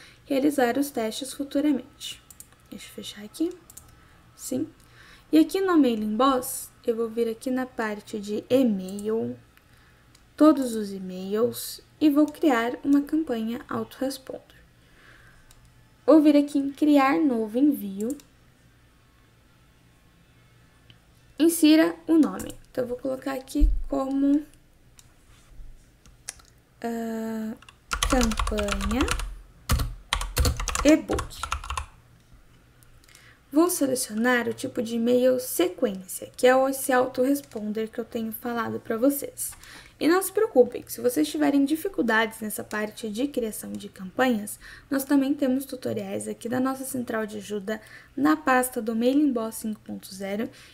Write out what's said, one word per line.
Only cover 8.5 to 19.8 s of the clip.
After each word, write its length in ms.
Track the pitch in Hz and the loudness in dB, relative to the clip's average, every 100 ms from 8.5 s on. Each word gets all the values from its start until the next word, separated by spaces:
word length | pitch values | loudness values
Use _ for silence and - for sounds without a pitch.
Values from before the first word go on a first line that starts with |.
| 262 254 196 185 202 208 220 240 254 - _ _ _ _ _ _ _ _ - | 4 4 2 -4 -8 -4 -4 -4 -8 -16 _ _ _ _ _ _ _ _ 4
todos 400 | 302 294 247 220 | 6 6 2 -4
os 160 | 202 | -6
e-mails, 880 | 196 185 185 190 208 240 226 - - - - | -8 -10 -10 -6 0 0 -2 -10 -14 -18 0
e 80 | 302 | 4
vou 160 | 277 | 4
criar 540 | 294 - 330 233 233 - | 2 2 2 2 0 -2
uma 180 | 277 285 | 2 2
campanha 580 | 285 311 320 233 220 233 - | 2 -2 -2 -2 -4 -6 -8
autoresponder. 760 | 240 220 - 262 269 - - - - - _ _ - - - - - - - - _ _ _ - | -8 -8 -6 -6 -6 -12 -16 -16 -20 -20 _ _ -20 -20 -20 -20 -20 -20 -20 -20 _ _ _ 6
Vou 160 | 311 | 8
vir 140 | 302 285 | 8 6
aqui 220 | 285 285 | 4 0
em 120 | 277 | -2
criar 480 | - 302 285 269 320 | 0 4 6 6 4
novo 400 | 302 233 220 226 | 2 0 -2 2
envio. 580 | 294 226 202 190 220 294 - _ _ _ _ _ _ _ _ _ _ _ _ _ _ _ | 2 2 -4 -6 -6 -6 -12 _ _ _ _ _ _ _ _ _ _ _ _ _ _ _